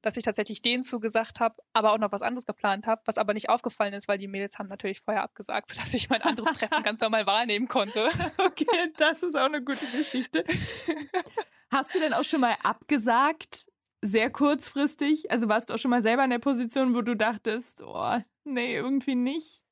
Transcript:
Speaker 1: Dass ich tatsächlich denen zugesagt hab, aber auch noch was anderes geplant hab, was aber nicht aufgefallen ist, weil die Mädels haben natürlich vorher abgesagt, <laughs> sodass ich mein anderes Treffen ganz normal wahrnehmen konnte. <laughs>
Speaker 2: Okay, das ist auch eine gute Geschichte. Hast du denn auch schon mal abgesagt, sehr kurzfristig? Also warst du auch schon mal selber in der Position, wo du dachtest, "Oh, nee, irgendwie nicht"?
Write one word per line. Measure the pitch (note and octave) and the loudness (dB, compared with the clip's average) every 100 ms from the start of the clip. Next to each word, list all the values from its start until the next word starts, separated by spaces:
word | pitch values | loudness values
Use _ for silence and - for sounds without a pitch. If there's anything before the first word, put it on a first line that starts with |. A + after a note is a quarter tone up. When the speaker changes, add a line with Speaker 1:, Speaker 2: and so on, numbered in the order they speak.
Speaker 1:
Dass | A3 A3 | -4 -4
ich | |
tatsächlich | A3+ G#3 G3+ G#3+ | -4 -4 -4 -2
denen | A#3 B3 | 0 0
zugesagt | B3+ B3 A3 A3+ A3+ - | -2 -4 -2 -2 -2 -2
hab, | A3+ - _ | -2 -4 _
aber | A3+ G#3+ | 2 4
auch | A3 | 4
noch | G#3 | 0
was | G3 | -2
anderes | G#3+ B3 - | -4 -4 -8
geplant | G3+ G3+ G3 A3+ | -4 -2 -2 0
hab, | A3 - | -2 -2
was | G#3+ | -2
aber | G#3 | -2
nicht | G#3 - | -2 0
aufgefallen | A#3+ B3 - G3+ | 0 0 -4 -4
ist, | G3+ - | -4 -4
weil | G3+ | -4
die | G3 | -2
Mädels | G3 G3+ - | -8 -8 -8
haben | G3+ | -12
natürlich | G3+ G3 G3 | -8 -8 -6
vorher | - G#3+ | -4 -2
abgesagt, | - _ - - - | -4 _ -6 -6 -4
<laughs> | |
sodass | - - B3 | -8 -2 -2
ich | - | 0
mein | B3+ | 2
anderes | - B3 A#3 D4+ | 0 0 -2 0
Treffen | A3 G#3 | 0 0
ganz | G#3+ A3 | 0 0
normal | A3+ A3 G3+ | 0 2 2
wahrnehmen | G#3 A#3+ G#3 B3 | 2 2 0 2
konnte. | C4 G#3 A3 A#3 E4+ | 0 0 2 0 0
<laughs> | D4+ - | -4 2
Speaker 2:
Okay, | F#4+ - D#4 F#4+ E4+ D#4 | 2 2 2 2 2 2
das | D#4 D#4+ | 2 2
ist | F4+ D4+ | -2 2
auch | C4 | 0
eine | D4+ | 0
gute | B3 C4+ C4+ A#3+ | -2 -4 -2 -2
Geschichte. | D4 B3+ B3 D#4 F4+ - - - - D#4 D4 F#4 - - - _ _ | -2 -2 -2 -2 0 -2 -2 -8 -4 -4 -2 -4 -2 -6 -8 _ _
Hast | C4+ - F#4+ | -2 0 0
du | |
denn | D#4 | 2
auch | A#3 | 0
schon | D4+ D#4+ | 0 2
mal | B3 G#3+ | 2 2
abgesagt, | - A3+ _ C#4+ A3 A#3 C#4+ D#4 - - - _ _ _ | 0 -4 _ 0 4 4 4 0 -8 -16 -16 _ _ _
sehr | G#3 G#3+ A#3 | 0 2 2
kurzfristig? | A#3 C#4+ D4 - C#4 D4 - D4 D4+ - | 2 2 2 -2 0 0 0 0 0 0
Also | A#3 A3+ | 0 2
warst | G#3+ A3+ | 2 0
du | |
auch | A3+ | -4
schon | C4+ | 2
mal | A#3+ | 2
selber | A3 A#3+ | 4 2
in | C4 | 2
der | A#3+ | 2
Position, | C4 B3 A#3+ C4+ C4 | 0 0 0 0 2
wo | A#3+ | 2
du | A3+ A3+ | 0 2
dachtest, | A3 A3 - A3 A#3+ - | 0 0 -4 -4 -6 -18
"Oh, | - - - A#3+ A#3+ _ | -12 -4 0 0 -4 _
nee, | D4+ B3+ B3 A#3+ | -8 -4 -2 -2
irgendwie | B3+ C#4 - B3 | 0 0 0 0
nicht"? | B3 D#4 - - _ | 0 -2 -8 -20 _